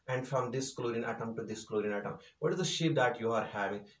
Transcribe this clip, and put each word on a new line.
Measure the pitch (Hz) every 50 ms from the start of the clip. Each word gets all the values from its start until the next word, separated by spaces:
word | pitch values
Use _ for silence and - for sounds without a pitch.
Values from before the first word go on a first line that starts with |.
| _ -
and | 131 127 127
from | - 139 131 127 120
this | 117 135 131 -
chlorine | - - 123 120 113 117 117
atom | 117 110 - 117 117 110
to | 113 113
this | 101 107 - -
chlorine | - 110 104 101 104 104
atom. | 101 98 - 82 - - - - -
What | - 160 190
is | 180
the | 180
shape | - - - 165 160 143
that | 135 127 120 117 113
you | 113 113
are | 113 110 104
having? | - - 104 98 98 101 104 - - - _